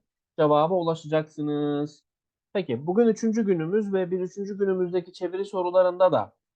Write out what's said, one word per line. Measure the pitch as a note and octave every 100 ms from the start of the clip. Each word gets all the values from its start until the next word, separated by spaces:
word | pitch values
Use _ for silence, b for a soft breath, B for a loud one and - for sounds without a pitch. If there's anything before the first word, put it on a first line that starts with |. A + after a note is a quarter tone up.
| _ _ _ -
cevaba | D3+ D3 D#3+
ulaşacaksınız. | F#3+ E3 D#3+ D3 D#3 D#3 - D3 D3 D3 C#3+ D3 - _ _ _ _ _
Peki, | G3+ E3 A#2+ D#3
bugün | G3 A#3
üçüncü | G#3+ A3+ A3 G3+
günümüz | F3 D#3+ G#3 G3+
ve | F#3+ F3
biz | F#3
üçüncü | F#3 G3+ G3 G3+
günümüzdeki | G3 F#3 F3+ F3+ F3+
çeviri | - F3+ F#3 G3
sorularında | G3 F3+ F#3 F3+ F3+ F#3
da | C#3+ G2+ _ _